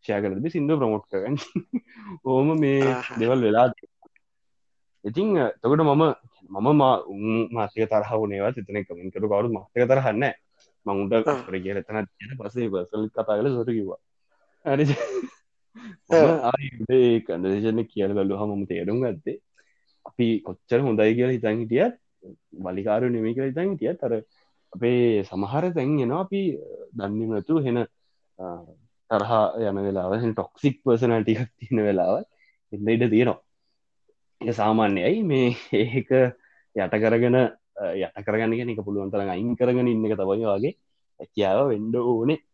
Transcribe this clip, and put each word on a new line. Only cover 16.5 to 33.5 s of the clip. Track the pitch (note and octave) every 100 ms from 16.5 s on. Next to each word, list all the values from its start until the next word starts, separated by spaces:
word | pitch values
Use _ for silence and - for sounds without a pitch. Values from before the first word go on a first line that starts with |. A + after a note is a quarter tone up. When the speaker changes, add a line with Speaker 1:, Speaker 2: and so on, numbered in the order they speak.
| B2 C#3 B2
Speaker 1:
උදේ | A2 C3
ඒ | B2 A#2
කන්වර්සේෂන් | A2 E2+ F#2 G2+ A2 A2
එක | A2
කියලා | - G2 G2+
බැලුවහම | F#2+ G2 G#2
මම | G2+ G2
තේරුම් | F2+ F2+ A2+
ගත්තේ | B2+ F#2 - - _ _ _ _ _ _ -
අපි | - A#2+ A2
කොච්චර | F#2+ F#2 _ A#2+
හොඳයි | C#3 A2 G#2+
කියලා | A#2 B2
හිතන් | B2+ G#2+ A2
හිටියත්, | A2+ A#2+ A3 - _ _ F#2 - _ D#2
වලිකාරු | F#2 F#2+ G2+ G#2+ B2
නෙමෙයි | A#2+ A2
කියලා | A#2 C3+
හිතන් | C3+ F#3
හිටියත්, | F#3 A2+ F3+
අර | C3 A2+ A2+ _ _ _ _
අපේ | F#2 A#2 B2 A#2+ A2
සමහර | G2 F#2 G2 C3+ F3+
තැන් | E3 C3 D3+
එනවා | A#2+ D3+
අපි, | F#3+ G3 F#3+
අ, | D2 D2+ - -
දන්නේම | A2+ G2 G#2+ A2+
නැතුව | A2 G2 D#3+
එහෙන, | C3+ A#2+ A2 _ _ _ _ _
අ, | F#2 E2+ E2 - _ _ _
තරහා | A2 G#2 A#2 G#2 A2+
යන | A2 G2
වෙලාව, | G2 G2 F2+
එහෙන | G#2+ A#2
ටොක්සික් | A2 F#2+ _ C#3+ C3
පර්සනැලිටි | - A#2 B2 A2+ G#2+ A2
එකක් | B2 _
තියෙන | - A#2+
වෙලාව | G#2 G2 F2+ A2+ G#3+ _ _ _ _
එන්න | G2+ G#2
ඉඩ | A2+ A#2+
තියෙනවා. | G#2+ B2 - _